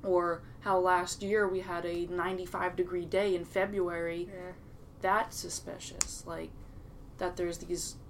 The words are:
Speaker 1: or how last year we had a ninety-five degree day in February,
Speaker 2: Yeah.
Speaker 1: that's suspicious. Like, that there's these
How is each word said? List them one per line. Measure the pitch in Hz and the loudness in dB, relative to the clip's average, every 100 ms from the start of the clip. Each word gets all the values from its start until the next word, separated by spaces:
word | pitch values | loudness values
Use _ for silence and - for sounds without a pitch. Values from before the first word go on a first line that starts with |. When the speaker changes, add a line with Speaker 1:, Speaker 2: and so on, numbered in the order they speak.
Speaker 1:
or | 196 180 175 165 - - | 6 4 4 0 -6 -6
how | 208 185 | 2 4
last | 185 180 185 - | 6 6 4 -2
year | 196 214 196 | 2 4 4
we | 185 | 2
had | 180 175 175 | -2 -2 -2
a | 170 175 | -2 -2
ninety-five | 180 175 185 180 190 180 180 | 0 0 -2 -4 -2 -2 0
degree | 175 180 165 | 0 0 2
day | 185 202 180 | 4 4 2
in | 170 | 2
February, | 190 202 202 175 170 170 170 180 | 2 2 2 2 2 -2 -2 -6
Speaker 2:
Yeah. | 190 180 185 - - - - | -6 -10 -12 -16 -16 -16 -2
Speaker 1:
that's | 185 208 233 - | 4 4 2 -4
suspicious. | - - - 170 - - - - - | -6 -6 -8 -10 -10 -4 -4 -4 -8
Like, | 165 160 - - - - - - - | -6 -8 -10 -14 -14 -14 -14 -14 -4
that | 180 180 | -2 0
there's | 175 170 | -2 -2
these | - 175 - - | -4 -4 -4 -8